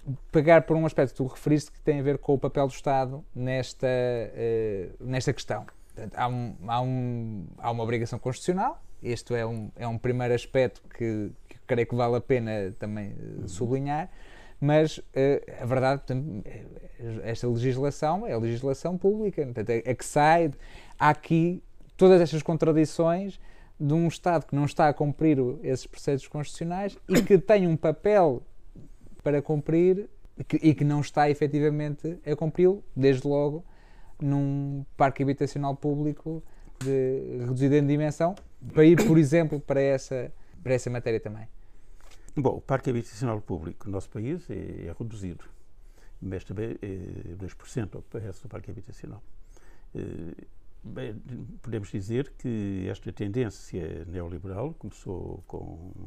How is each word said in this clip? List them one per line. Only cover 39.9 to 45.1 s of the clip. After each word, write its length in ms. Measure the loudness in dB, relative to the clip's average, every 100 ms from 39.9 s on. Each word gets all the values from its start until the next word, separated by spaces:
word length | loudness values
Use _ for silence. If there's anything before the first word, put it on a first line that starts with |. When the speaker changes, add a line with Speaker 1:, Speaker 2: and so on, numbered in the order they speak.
| 2 0 -6 -6 -10 -14 -8
Speaker 1:
para 100 | 0
essa 160 | 0 0
matéria 320 | -2 0 0
também. 260 | -2 -10 -12 -14 -16 -16 -14 -14 -14 -14 -6
Speaker 2:
Bom, 220 | 0 2 0
o 40 |
parque 260 | 0 -2 0
habitacional 540 | -2 -4 -4 -2 -2
público 440 | -4 -6 -6 -8 -6
no 60 |
nosso 160 | -6 -6
país 400 | -6 -6 -6 -8
é, 60 | -10 -8 -10 -10
é 60 | -8
reduzido, 460 | -10